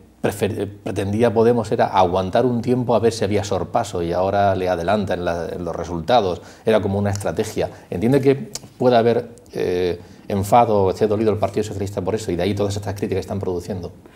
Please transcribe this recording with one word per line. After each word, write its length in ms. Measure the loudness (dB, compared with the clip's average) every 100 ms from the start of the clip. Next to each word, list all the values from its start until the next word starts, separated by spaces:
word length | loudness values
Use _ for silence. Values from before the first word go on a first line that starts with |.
| -20 _
prefer-, 480 | -4 -2 -2 -2 -6 -8
pretendía 500 | -8 -4 -2 2 2
Podemos 380 | 4 4 4 0
era 160 | 0 2
aguantar 580 | 4 4 2 0 2 2
un 160 | 0
tiempo 340 | 0 0 2 2
a 40 |
ver 120 | 2
si 120 | 0
había 200 | 0 0
sorpaso 580 | 0 -4 -2 -4 -2 -4
y 120 | -2
ahora 420 | 0 0 2 2 2
le 140 | 0
adelantan 560 | -2 0 0 0 -2 -2
la, 220 | -4 -4 -6
los 160 | -6 -6
resultados. 680 | -6 -4 2 2 2 -2 -10 -6 0
Era 160 | 2
como 160 | 2 0
una 140 | 0
estrategia. 580 | -2 -4 -4 -4 -4 -4 -6 -10
¿Entiende 320 | -2 2 4
que 300 | 4 0 -2 -14 -14 0
pueda 200 | 4 4
haber, 320 | 4 2 -2 -12 -12
eh, 460 | -6 -2 0 -2 -4 -10 -16 -6
enfado 540 | -4 4 4 6 4
o 60 | 2
esté 140 | 2 2
dolido 280 | 2 2
el 40 | 0
Partido 280 | 0 -2 -4
Socialista 360 | -4 -6 -4
por 140 | -4 -4
eso 160 | -2
y 60 | -2
de 60 |
ahí 100 | 0
todas 240 | 0 -2 -4
estas 160 | -6
críticas 240 | -6 -4 -4
que 40 |
están 180 | -4 -6
produciendo? 520 | -4 -6 -6 -8 -10 -14 -20